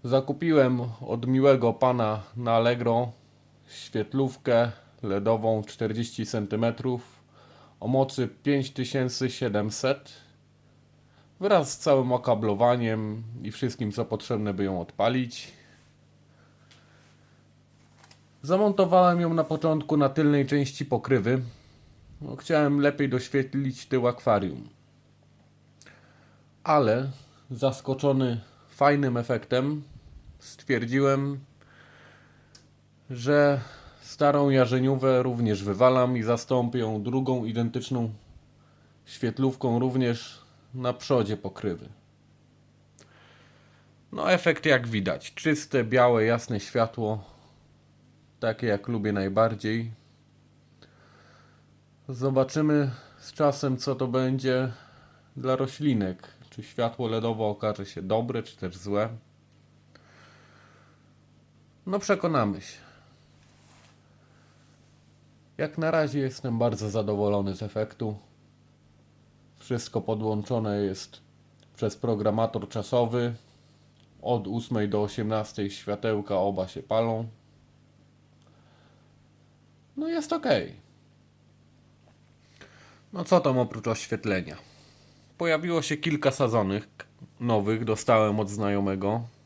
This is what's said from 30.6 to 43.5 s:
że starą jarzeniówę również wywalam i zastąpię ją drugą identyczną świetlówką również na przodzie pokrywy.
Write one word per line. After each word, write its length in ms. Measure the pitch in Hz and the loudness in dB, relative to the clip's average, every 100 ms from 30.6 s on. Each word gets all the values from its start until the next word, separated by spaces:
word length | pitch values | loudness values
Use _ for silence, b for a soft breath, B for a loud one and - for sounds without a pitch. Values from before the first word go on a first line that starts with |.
| - 123 117 131 139 139 139 139 - _ b b b b b b b b b b b _ _ _ - | -2 -2 0 2 2 2 -2 -6 -12 _ b b b b b b b b b b b _ _ _ -14
że 500 | 123 123 147 143 139 113 B B B | -6 2 4 4 2 -4 B B B
starą 500 | - - 143 143 143 | -20 0 2 4 4
jarzeniówę 720 | 135 120 127 131 135 135 127 | 4 4 2 2 2 4 4
również 420 | 127 120 117 101 | 2 0 0 0
wywalam 520 | 101 98 127 131 127 127 | -2 4 6 6 2 0
i 60 | |
zastąpię 560 | 110 117 - 127 123 123 | 0 -2 0 0 0 -2
ją 240 | 110 107 | -2 -4
drugą 420 | 104 131 131 127 | -2 -2 -2 -2
identyczną 680 | 113 113 117 123 - 127 113 107 - - _ _ b b b b | -2 -2 -2 -4 -4 -4 -4 -6 -18 -20 _ _ b b b b
świetlówką 720 | - - 117 117 135 131 131 117 | -20 -4 -4 0 -2 0 0 0
również 640 | 131 131 123 120 - - b b b | 0 2 0 -2 -8 -20 b b b
na 180 | 127 123 | -6 -6
przodzie 440 | 120 - 131 104 104 | -6 0 2 2 -4
pokrywy. 520 | 95 - 104 82 - - _ _ _ _ _ _ _ _ _ - b b b b b | -8 -6 -6 -6 -12 -20 _ _ _ _ _ _ _ _ _ -20 b b b b b